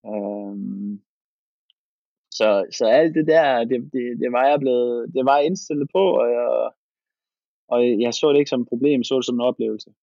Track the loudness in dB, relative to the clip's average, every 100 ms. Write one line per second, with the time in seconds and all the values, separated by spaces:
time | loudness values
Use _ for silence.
0 | -8 -8 -6 -8 -10 -10 -10 -8 -10 -10
1 | _ _ _ _ _ _ _ _ _ _
2 | _ _ _ 0 2 2 0 -2 4 4
3 | 4 2 2 4 4 0 0 -4 -4 -6
4 | -6 -4 -2 2 2 2 2 0 0 -2
5 | -4 -2 2 2 2 -2 -6 -6 -2 0
6 | 2 2 0 0 0 -2 -2 _ _ _
7 | _ _ _ _ _ _ _ 0 2 2
8 | -2 0 2 2 2 -4 -4 -2 0 0
9 | 0 -2 -2 -2 -2 -2 -4 -6 -12 _